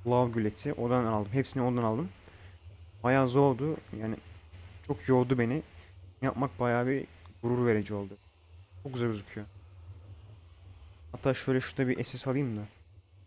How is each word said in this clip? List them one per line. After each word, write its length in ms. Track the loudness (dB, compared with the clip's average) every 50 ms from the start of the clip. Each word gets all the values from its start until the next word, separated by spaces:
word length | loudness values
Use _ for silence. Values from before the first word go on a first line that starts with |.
| 2
Lav 240 | 4 4 4 4 4
gületi. 420 | 2 0 0 0 -2 -2 -6 -6 -4
Oradan 320 | -2 0 2 2 2 4
aldım. 260 | 2 0 0 -2 0 0
Hepsini 300 | -2 0 0 -2 0 0
ondan 200 | 2 2 2 2
aldım. 260 | 2 0 0 -2 -6 -8 -16 -20 -20 -20 -20 -20 -20 -20 -20 -20 -20 -18 -18 -20 -20 -16 -4 0
Bayağı 240 | 2 4 4 4
zordu. 500 | 4 6 6 6 6 4 2 -2 -4 -4 -4 -8 -10 -8 -6
Yani 180 | -4 -4 -6 -6 -10 -18 -20 -20 -20 -20 -20 -18 -18 -18 -18 -16 -6
çok 220 | -6 -6 -4 2 4
yordu 300 | 6 6 6 4 2 2
beni. 240 | 2 2 0 -2 -4 -8 -18 -20 -20 -20 -20 -20 -20 -20 -10 -4
Yapmak 380 | -2 -2 0 0 -4 -4 -2 0
bayağı 280 | 0 2 2 2 2
bir 200 | 2 0 -2 -2 -6 -14 -20 -20 -20 -16 -4
gurur 240 | -2 0 2 4 4
verici 260 | 4 4 4 2 -2 -4
oldu. 240 | -6 -6 -8 -12 -18 _ -20 _ _ -20 -20 -20 -20 -20 _ -20 -12 -10
Çok 100 | -8 -4
güzel 140 | 0 0
gözüküyor. 400 | 0 0 -2 -6 -8 -10 -10 -10 -10 -16 -20 -20 -20 -20 -20 -18 -18 -18 -18 -18 -18 -18 -18 -18 -20 -20 -20 -20 -20 -20 -20 -20 -20 -20 -20 -20 -20 -20 -20 -16 -14
Hatta 220 | -14 -2 0 0 0
şöyle 280 | 0 0 2 2 2
şurada 260 | 0 -2 -2 0 0
bir 160 | 0 0 0 -2
S 140 | -4 -6
S 120 | -4 -4 -2
alayım 280 | 0 0 0 -2 -2
da. 100 | -4 -6 -8 -12 -20 -20 -20 -20 -20 _ _ -20 -20 -12